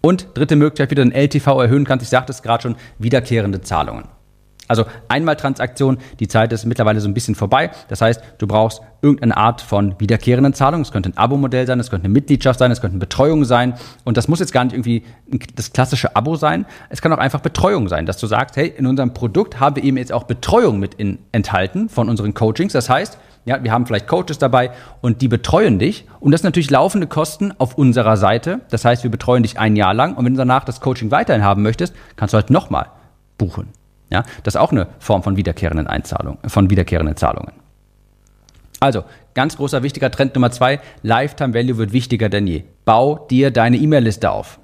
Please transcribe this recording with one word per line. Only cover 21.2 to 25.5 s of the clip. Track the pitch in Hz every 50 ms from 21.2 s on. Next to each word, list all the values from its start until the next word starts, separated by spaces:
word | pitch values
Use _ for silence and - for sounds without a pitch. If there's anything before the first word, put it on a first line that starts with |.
| - _
enthalten | - 113 98 - 101 90 95 95 - 185 220 220
von | - - 117 110
unseren | 117 104 104 104 101
Coachings. | - 117 110 113 - 175 202 -
Das | 139 117 -
heißt, | 127 147 196 - - - - _ - _ _
ja, | 117 127 135 123
wir | 110
haben | 110 120 123
vielleicht | - 113 101 -
Coaches | - 160 175 175 - 151
dabei | - 143 131 123 127 127 127 - - - - - -
und | - 123 110 113
die | 135 123
betreuen | 117 110 - -